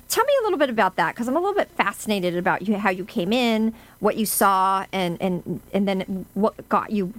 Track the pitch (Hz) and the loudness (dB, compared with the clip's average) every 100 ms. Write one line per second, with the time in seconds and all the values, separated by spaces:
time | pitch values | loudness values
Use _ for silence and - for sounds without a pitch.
0 | - - 523 554 427 330 285 226 190 190 | -4 0 2 2 2 2 0 2 0 2
1 | 165 - 240 285 370 403 - - 202 202 | -2 -2 -2 0 0 0 -2 -2 -2 -2
2 | - 202 180 175 185 156 185 202 208 190 | -4 -2 0 0 0 0 0 0 0 0
3 | - - 175 240 240 220 220 220 - - | -4 -4 -2 0 2 2 0 -4 -12 -2
4 | 196 - 214 - 202 190 190 190 - 196 | -2 0 -2 2 4 4 4 2 -2 -2
5 | 175 170 185 175 - 180 - 196 196 190 | -2 -2 -2 -4 -4 -8 -4 -2 0 -2
6 | - 190 175 - 208 - - 202 87 208 | -4 -8 -8 -2 -2 -2 -2 -2 0 -2
7 | 180 | -4